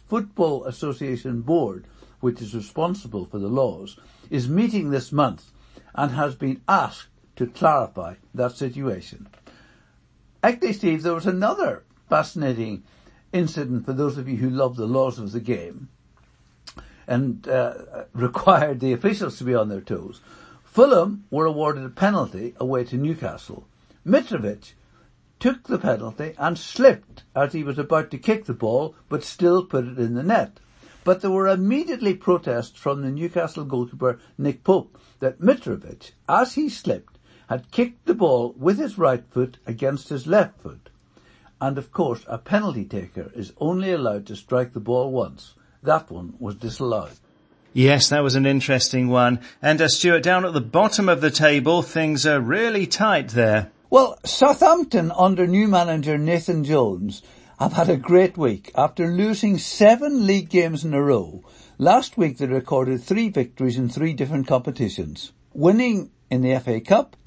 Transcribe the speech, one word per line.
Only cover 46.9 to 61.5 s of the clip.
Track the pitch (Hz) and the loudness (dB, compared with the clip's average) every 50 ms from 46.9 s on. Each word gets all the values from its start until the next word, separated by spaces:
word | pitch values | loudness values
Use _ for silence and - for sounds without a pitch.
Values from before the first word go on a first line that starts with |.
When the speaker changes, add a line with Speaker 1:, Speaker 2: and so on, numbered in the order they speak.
| 113 104 78 76 - - _ _ _ _ _ _ _ _ _ _ - | -4 -4 -6 -8 -14 -20 _ _ _ _ _ _ _ _ _ _ 0
Speaker 2:
Yes, | 127 127 135 143 135 - - | 4 4 6 6 4 4 2
that | 147 147 143 | 2 2 2
was | 139 127 | 2 2
an | 139 135 | 2 2
interesting | 139 139 135 - - 135 127 - - - 127 127 123 | 2 2 2 2 2 0 0 0 0 0 0 0 2
one. | 123 123 123 120 127 120 - - - _ | 4 4 4 4 2 0 -4 -8 -12 _
And, | - 147 156 160 165 | 0 2 2 4 4
uh, | 151 | 2
Stuart, | - - - 175 170 160 135 | 2 2 2 4 4 4 4
down | 175 185 185 185 | 2 2 2 2
at | 180 165 | 0 -2
the | 143 | -4
bottom | 117 110 113 170 208 214 - - 196 185 | -4 0 2 2 4 4 2 2 2 2
of | 170 143 | 2 4
the | 151 151 | 2 2
table, | 139 - 156 151 147 143 123 151 165 175 165 | 2 4 4 4 4 4 4 4 2 2 2
things | - - 165 160 156 156 135 120 | 0 -2 -2 -2 0 0 0 2
are | 156 147 139 | 2 2 2
really | 117 113 151 208 233 233 220 202 185 | 2 0 0 0 0 0 0 -2 -2
tight | - - - 220 214 196 151 135 117 | -2 -2 0 2 2 2 2 0 0
there. | 110 123 117 110 107 107 98 - - _ _ _ | 0 2 4 4 4 2 0 -2 -8 _ _ _
Speaker 1:
Well, | - 262 269 240 - - - | 6 6 6 4 2 -6 -8
Southampton | - - - 262 294 277 - 392 311 330 349 311 - - 202 165 160 170 | -8 0 4 4 4 6 6 6 6 6 6 2 0 0 0 0 0 2
under | - 185 190 190 180 180 | 4 4 4 4 4 2
new | 170 180 202 214 214 | 2 4 4 4 4
manager | 196 175 175 170 160 156 139 151 151 147 | 4 4 2 2 0 -2 0 0 0 0
Nathan | 151 160 170 170 165 - 175 160 147 | 0 0 0 0 0 -2 -2 -2 0
Jones | 139 156 143 123 104 95 90 98 101 98 - - - - - _ _ _ - | 2 2 4 4 2 0 -2 -4 -6 -8 -10 -14 -20 -20 -20 _ _ _ -4
have | 131 - - | -2 -2 0
had | - 170 180 | 2 2 2
a | 175 | 2
great | 135 127 - 175 180 190 180 185 | 0 2 4 6 6 6 6 2
week. | 175 156 120 104 92 - - - | 0 0 0 0 -2 -6 -6 0
After | - 139 151 - - 170 | 0 0 2 0 -2 -2
losing | 170 175 180 202 214 220 - - 208 196 160 | -2 0 0 0 0 0 0 0 0 0 0
seven | - - - - 208 208 233 240 294 294 285 254 208 | -2 -4 2 6 8 8 8 8 4 0 0 2 2
league | 190 196 196 170 160 | 2 2 0 0 0
games | - 180 175 165 160 139 151 | 2 2 2 2 0 -4 -4
in | 160 147 | -2 0
a | 139 | 0
row, | 147 143 131 107 90 80 78 - - - | 2 2 2 2 0 -2 -10 -16 -18 -20